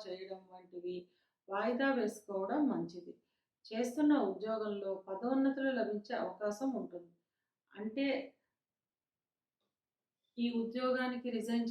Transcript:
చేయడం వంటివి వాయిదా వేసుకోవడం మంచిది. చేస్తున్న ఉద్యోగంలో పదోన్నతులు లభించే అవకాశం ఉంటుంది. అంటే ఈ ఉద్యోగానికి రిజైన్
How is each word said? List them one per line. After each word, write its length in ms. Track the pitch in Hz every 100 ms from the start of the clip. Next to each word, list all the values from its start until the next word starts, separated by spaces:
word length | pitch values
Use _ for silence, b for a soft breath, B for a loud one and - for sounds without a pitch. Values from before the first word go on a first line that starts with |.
| 196
చేయడం 400 | 185 190 190 185
వంటివి 560 | 185 180 180 180 180 180 b b b -
వాయిదా 440 | 196 220 247 277
వేసుకోవడం 760 | 247 208 - - 196 196 285 277
మంచిది. 460 | 170 170 175 175 - _ _ _ _ -
చేస్తున్న 440 | 220 247 302 294 277
ఉద్యోగంలో 880 | 196 185 214 220 214 202 196 190 -
పదోన్నతులు 640 | 190 240 269 269 269 269
లభించే 440 | 247 208 208 - 233
అవకాశం 560 | - - 208 208 269
ఉంటుంది. 400 | 226 180 175 175 _ _ _ _ _ _ 196
అంటే 580 | 220 226 277 262 277 - _ _ _ _ _ _ _ _ _ _ _ _ _ _ _ _ _ _ _ -
ఈ 160 | 240 233
ఉద్యోగానికి 720 | 226 247 254 254 254 240 240
రిజైన్ 380 | 226 220 233 233